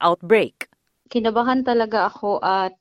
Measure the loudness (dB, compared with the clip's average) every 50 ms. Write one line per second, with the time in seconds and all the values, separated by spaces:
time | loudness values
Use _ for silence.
0 | 0 0 0 0 2 2 2 2 2 0 -4 _ -20 -20 _ _ _ _ _ _
1 | _ _ -4 -2 -2 0 0 0 0 0 0 0 0 0 0 0 0 0 0 -2
2 | -2 -2 -4 -6 -4 -4 -4 -2 -2 -2 -2 -2 -2 -4 -8 _